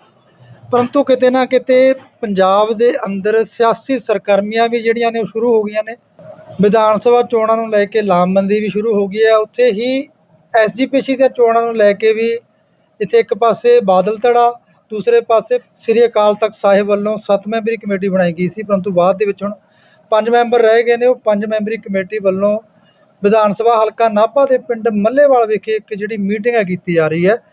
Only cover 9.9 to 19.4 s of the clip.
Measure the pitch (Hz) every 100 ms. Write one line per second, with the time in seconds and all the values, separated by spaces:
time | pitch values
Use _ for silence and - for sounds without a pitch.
9.9 | 269 294 _ _ _ _ 226 214 202 262
10.9 | 269 269 254 254 247 233 226 233 226 202
11.9 | 202 220 220 226 233 _ _ _ _ _
12.9 | - 202 233 226 202 233 196 240 240 196
13.9 | 185 185 220 240 240 240 240 _ _ -
14.9 | 214 233 233 233 220 220 247 _ _ -
15.9 | 226 233 214 208 208 214 - 202 202 208
16.9 | 208 208 214 - 202 202 226 220 226 202
17.9 | 196 196 190 175 165 180 214 208 196 202
18.9 | 175 180 190 208 190